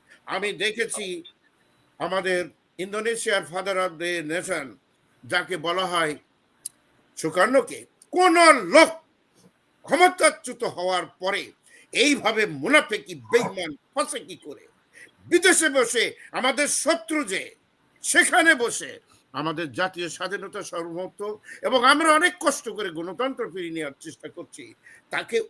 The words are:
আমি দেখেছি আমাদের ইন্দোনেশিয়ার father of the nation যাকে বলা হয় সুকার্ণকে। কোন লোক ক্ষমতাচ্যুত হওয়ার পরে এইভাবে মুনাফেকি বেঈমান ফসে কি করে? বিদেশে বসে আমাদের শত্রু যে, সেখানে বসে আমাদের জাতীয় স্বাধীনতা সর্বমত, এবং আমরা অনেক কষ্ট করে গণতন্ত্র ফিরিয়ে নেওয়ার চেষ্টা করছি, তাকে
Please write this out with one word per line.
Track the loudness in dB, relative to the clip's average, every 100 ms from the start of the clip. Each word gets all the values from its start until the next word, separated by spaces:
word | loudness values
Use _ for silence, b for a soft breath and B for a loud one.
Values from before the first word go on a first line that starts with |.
| _ b -8
আমি | -6 -4
দেখেছি | -4 -4 -4 -6 -6 -8 -10 -14 _ _ _ _ _ _ -8
আমাদের | -4 -2 0 -2 -4 _ _ -12
ইন্দোনেশিয়ার | -8 -6 -4 -4 -2 -2 -2
father | -6 -4
of | -2 -2 -4
the | -6 -4 -4
nation | -6 -4 -8 -8 -18 _ _ _ _
যাকে | -4 -4 -2 -6
বলা | -4 -2 -2
হয় | 0 -2 -4 _ _ _ _ -18 _ _ _ _ -8
সুকার্ণকে। | -4 0 4 4 2 -8 -16 _ -6
কোন | 4 6 8 8 8
লোক | 6 6 6 2 _ _ _ _ _ _ _ _
ক্ষমতাচ্যুত | -2 4 4 4 0 0 -12 -8
হওয়ার | -6 -4 -2 -2 -4
পরে | -6 -4 -4 -8 _ _ b b
এইভাবে | 2 4 4 0 0 -2
মুনাফেকি | -2 2 2 2 -6 -8
বেঈমান | -16 0 0 0 -6 -10 -12 _
ফসে | -6 -4 -6
কি | -10 -18
করে? | -18 -20 _ _ _ B B _ 0
বিদেশে | 2 4 4 4
বসে | 2 0 0 -2 -4 B
আমাদের | -2 -2 0 -2
শত্রু | 0 0 -2 -2 -6
যে, | -4 -6 -8 _ _ _ _ _
সেখানে | 0 2 4 2 2
বসে | 2 0 -6 -12 -18 _ b _
আমাদের | -6 -6 -6 -8
জাতীয় | -4 -4 -4 -10
স্বাধীনতা | -8 -8 -8 -10 -12
সর্বমত, | -10 -10 -8 -10 -10 -10 -10 -10 B B
এবং | 0 4
আমরা | 6 6 6
অনেক | 4 2 0
কষ্ট | -2 -2 -8
করে | -8 -8
গণতন্ত্র | -6 -10 -4 -4 -4 -8
ফিরিয়ে | -8 -8
নেওয়ার | -6 -8 -10
চেষ্টা | -18 -16 -18
করছি, | -16 -18 -18 -20 -20 b b -10
তাকে | -8 -4 -4 -4